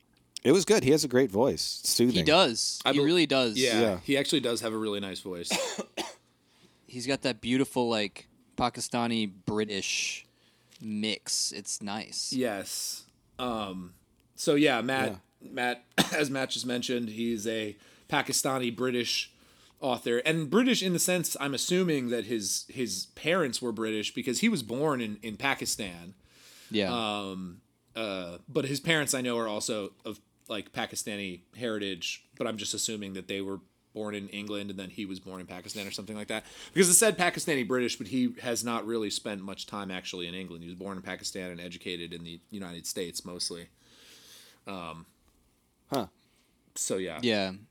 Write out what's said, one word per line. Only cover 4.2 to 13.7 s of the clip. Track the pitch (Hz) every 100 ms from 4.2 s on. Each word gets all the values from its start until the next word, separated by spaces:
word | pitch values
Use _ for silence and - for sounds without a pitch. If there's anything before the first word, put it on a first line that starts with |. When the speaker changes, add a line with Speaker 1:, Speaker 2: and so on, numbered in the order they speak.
| 139 151
Speaker 3:
does | 120 113
have | 117
a | 110
really | 110 101
nice | 98 90
voice. | 98 87 85
<coughs> | - 494 381 - - - - _ _ _ _ - _ -
Speaker 2:
He's | 123 120
got | 135
that | 135 113
beautiful, | 117 131 131 131 120
like, | 110 101 - - _ _ -
Pakistani | 123 - - 123 117 113 104 92 -
British | 107 107 98 - - - - - _ _ _ _ -
mix. | 110 107 107 - - - -
It's | - 98 -
nice. | 101 104 - - -
Speaker 3:
Yes. | 131 120 101 90 - - - - _ _ -
Um, | 127 113 98